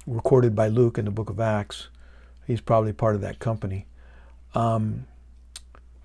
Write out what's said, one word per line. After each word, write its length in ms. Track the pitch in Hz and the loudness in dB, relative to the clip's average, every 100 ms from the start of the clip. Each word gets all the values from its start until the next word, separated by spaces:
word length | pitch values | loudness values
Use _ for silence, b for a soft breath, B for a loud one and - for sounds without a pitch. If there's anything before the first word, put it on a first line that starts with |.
| - | -8
recorded 480 | 113 - 131 120 107 | -4 4 6 6 4
by 140 | 110 | 2
Luke 280 | 110 120 117 | 4 2 2
in 80 | 104 | -4
the 60 | |
book 180 | 101 104 | -4 -6
of 100 | 98 | -4
Acts. 500 | 113 107 104 - - b b b b b - | -2 -2 -4 -12 -16 b b b b b -6
He's 140 | 117 | -4
probably 320 | - 113 107 | 2 2 2
part 220 | 104 113 104 | 0 0 0
of 60 | |
that 180 | 98 98 | -4 -6
company. 460 | 120 110 98 95 - b b b b b - | -6 -4 -6 -8 -10 b b b b b -8
Um, 540 | - 113 113 107 107 131 - - - - - - - - - | -2 0 0 -2 -6 -10 -18 -20 -20 -20 -20 -20 -20 -20 -20